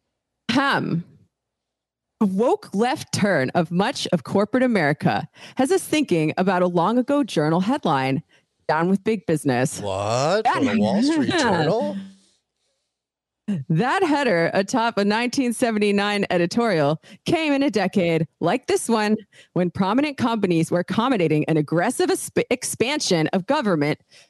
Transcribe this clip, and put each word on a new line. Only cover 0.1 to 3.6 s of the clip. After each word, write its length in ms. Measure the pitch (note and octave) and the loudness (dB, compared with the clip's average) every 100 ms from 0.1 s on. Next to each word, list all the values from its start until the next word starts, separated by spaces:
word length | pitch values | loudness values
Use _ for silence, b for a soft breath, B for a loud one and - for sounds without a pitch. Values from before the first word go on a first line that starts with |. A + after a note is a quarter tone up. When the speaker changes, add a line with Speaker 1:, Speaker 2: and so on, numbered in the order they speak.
| _ _ _ - | _ _ _ -4
Speaker 1:
Ahem. 560 | A#3+ C#4 F#3 - E3+ - - _ _ _ _ _ _ _ _ _ - | 0 0 0 -2 -4 -6 -16 _ _ _ _ _ _ _ _ _ -4
A 60 | G#3 | -2
woke 440 | F#3+ B3 G4+ - | 0 0 0 -2
left 400 | G3 A#3+ D4 - | -2 0 -2 -8
turn 360 | - G#3 E3 B2+ | -2 0 2 0
of 160 | - | 0